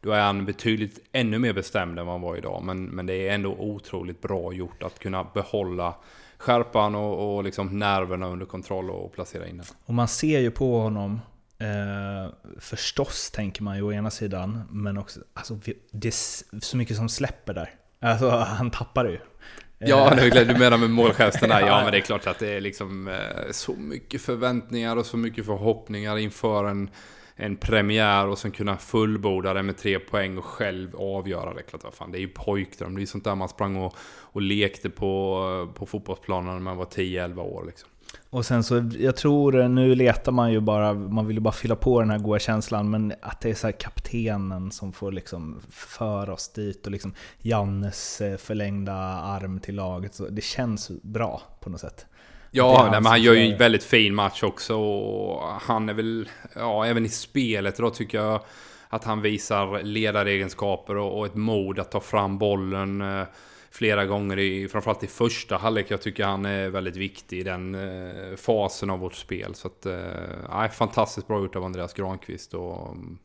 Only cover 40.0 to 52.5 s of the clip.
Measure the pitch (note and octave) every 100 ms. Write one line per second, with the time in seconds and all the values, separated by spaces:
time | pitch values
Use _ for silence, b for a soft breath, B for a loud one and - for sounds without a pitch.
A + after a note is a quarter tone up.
40 | B2 - - B2+ A#2 A2 G#2+ G#2+ G#2 G2+
41 | G2 G#2+ G#2+ A2 A2 - A#2 A2 C3 A#2+
42 | A2 G#2+ G#2 G#2 - A2 G#2+ G#2+ G#2 G#2+
43 | G#2+ - - - A#2 G#2+ A2 - - -
44 | - A#2 A2 G#2 F#2+ F#2 F#2+ - G2 F#2
45 | G2+ F#2+ - F2 D#2+ - - - - -
46 | A2 G2+ G2 F2 - - G#2 F#2+ G#2 G2+
47 | G2 - B B A2+ A2 G2+ G2 G2+ -
48 | - - G#2 F#2+ - G#2+ G2+ G2+ G2 F#2+
49 | F#2+ F#2 F2 G2 F#2+ F#2 - G2 F#2+ F2+
50 | G2 - - G2+ - - B2 G#2 - F#2
51 | - A2 A2 - - - - E2+ - -
52 | - b b b b